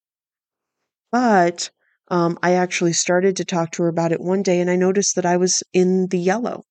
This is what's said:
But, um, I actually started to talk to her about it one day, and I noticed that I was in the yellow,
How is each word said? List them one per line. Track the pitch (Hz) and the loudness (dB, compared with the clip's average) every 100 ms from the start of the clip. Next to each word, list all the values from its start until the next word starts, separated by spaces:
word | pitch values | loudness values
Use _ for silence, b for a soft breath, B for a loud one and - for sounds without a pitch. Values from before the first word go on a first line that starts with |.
| _ _ _ _ _ _ _ _ _ _ _ | _ _ _ _ _ _ _ _ _ _ _
But, | 240 247 202 175 170 - - _ _ _ | 0 4 4 4 0 -10 -14 _ _ _
um, | 180 170 170 | 0 0 0
I | 175 | 0
actually | 180 180 - 175 | 2 0 0 -2
started | 165 - 180 190 190 | 0 0 2 2 -2
to | 170 | -4
talk | 175 165 | -4 -4
to | - | -2
her | 170 | -2
about | 165 165 | 0 -2
it | 165 | -2
one | 175 196 | -2 -2
day, | 196 175 | 0 0
and | 180 | 0
I | 180 | 0
noticed | 185 196 196 - | 2 0 -2 -2
that | 175 | 0
I | 180 | 0
was | 185 - - | 0 -2 -2
in | 185 180 185 185 | 0 2 2 0
the | 185 | 0
yellow, | 180 208 247 - - | 0 -2 -4 -8 -14